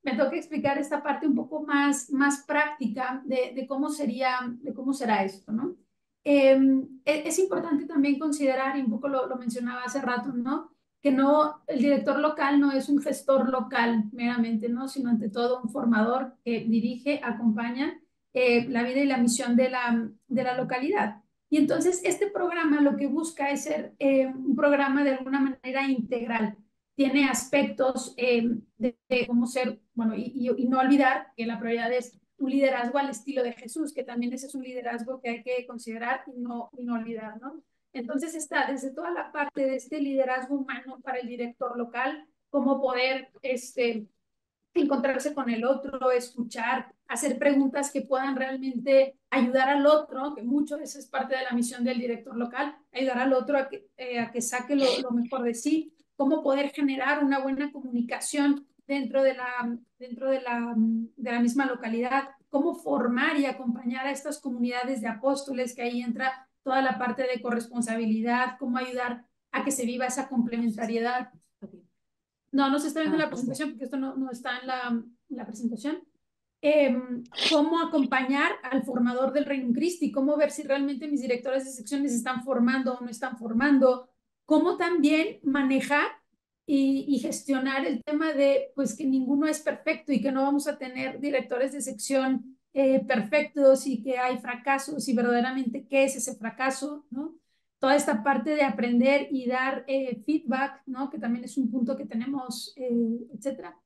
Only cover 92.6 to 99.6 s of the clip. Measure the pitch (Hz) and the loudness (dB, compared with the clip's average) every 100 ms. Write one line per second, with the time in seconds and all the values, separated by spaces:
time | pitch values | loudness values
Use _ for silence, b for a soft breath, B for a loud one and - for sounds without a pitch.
92.6 | _ 269 269 262 - 254 - 302 302 294 | _ 2 4 4 2 0 2 2 0 6
93.6 | 277 262 277 233 262 254 254 254 254 240 | 8 8 4 -4 -2 0 0 -2 -6 -6
94.6 | 277 277 277 294 - 233 240 240 247 262 | 0 0 0 -6 0 2 4 2 2 -2
95.6 | 240 220 - 269 269 269 269 - 220 - | -4 -6 0 2 2 0 -8 -8 -10 -2
96.6 | 269 269 285 294 _ 254 311 - _ _ | -2 -2 -6 -8 _ -8 -8 -10 _ _
97.6 | _ _ 262 285 285 240 277 269 311 302 | _ _ 4 4 4 0 2 2 2 2
98.6 | 277 214 240 240 262 285 - 269 247 254 | 2 0 2 4 6 4 2 -4 -2 0